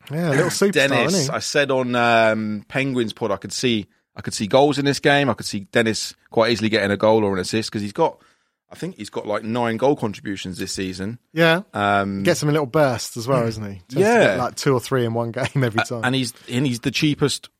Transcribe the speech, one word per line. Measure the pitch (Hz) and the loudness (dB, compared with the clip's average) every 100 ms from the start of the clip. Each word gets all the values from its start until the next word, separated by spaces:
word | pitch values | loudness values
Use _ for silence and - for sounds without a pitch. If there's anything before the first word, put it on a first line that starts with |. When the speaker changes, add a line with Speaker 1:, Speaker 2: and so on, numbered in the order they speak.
| - | -10
Speaker 1:
Yeah, | 143 170 | -4 0
a | |
little | - 180 | 0 0
superstar, | - 202 | 2 2
Speaker 2:
Dennis. | 170 139 139 123 | 4 2 2 2
Speaker 1:
isn't | 190 131 | 0 0
he? | 117 | -4
Speaker 2:
I | |
said | - 151 135 | -2 0 2
on, | 135 123 123 | 0 0 2
um, | 120 117 110 110 107 107 - | 4 6 4 2 -2 -6 -6
Penguins | 135 135 127 113 | -4 -2 -2 -2
pod | - 113 | -4 -4
I | 98 | -4
could | 104 | -6
see, | - 131 113 98 _ _ - | -4 0 0 -2 _ _ -14
I | |
could | 107 | -10
see | - 107 | -6 2
goals | 131 147 139 | 4 4 2
in | 139 | 0
this | 139 | 0
game. | 147 143 139 | 2 4 2
I | |
could | 107 - | 0 -4
see | 107 98 | -8 -2
Dennis | 120 113 104 - - _ | 0 0 0 -6 -12 _
quite | - 113 | 0 2
easily | 113 110 | 2 2
getting | 107 98 | 2 2
a | 101 | 2
goal | 107 110 | 4 4
or | 104 | 2
an | 95 | 0
assist | 90 110 107 | -2 -4 -4
'cause | 113 | -6
he's | 104 | -6
got, | 101 160 - _ _ _ _ _ | 0 0 -2 _ _ _ _ _
I | - | -12
think | 170 185 | -12 -10
he's | 104 | -10
got, | 120 104 | -8 -6
like, | 104 | -6
nine | 110 120 117 113 | -4 -2 -2 0
goal | 131 147 | 0 0
contributions | 113 98 - 98 95 87 | -2 -6 -8 -8 -10 -10
this | 95 | -8
season. | - 95 92 98 120 _ | -6 -6 -6 -8 -10 _
Speaker 1:
Yeah. | 160 165 170 208 | 0 2 2 -2
Speaker 2:
Um, | 104 101 - 98 196 | -2 0 2 0 -2
Speaker 1:
Gets | 196 156 | 0 0
him | 151 | 0
a | |
little | 151 143 | 0 0
burst | 156 143 113 - 123 | 2 2 0 -8 -8
as | 113 | -2
well, | 131 | 0
Speaker 2:
Mm. | 117 | 0
Speaker 1:
isn't | 110 | -4
he? | 104 | -10
Tends | 92 - 131 | -14 -8 0
to | |
Speaker 2:
Yeah. | 202 233 147 | 4 6 4
Speaker 1:
get, | 92 | 2
like, | - - | -2 -2
two | - | 0
or | 127 | 0
three | - 135 117 | 0 0 0
in | 117 | -2
one | 117 | -4
<laughs> | 113 127 | -4 -4
game | 143 | 0
every | 131 110 | 0 0
time. | - 120 | -4 -2
Speaker 2:
And | 123 | -2
he's, | 131 120 - - | 0 -2 -8 -6
and | 123 143 | -2 0
he's | 117 | 0
the | 139 | -2
cheapest | 117 160 139 143 - - _ | 0 0 2 0 -2 -8 _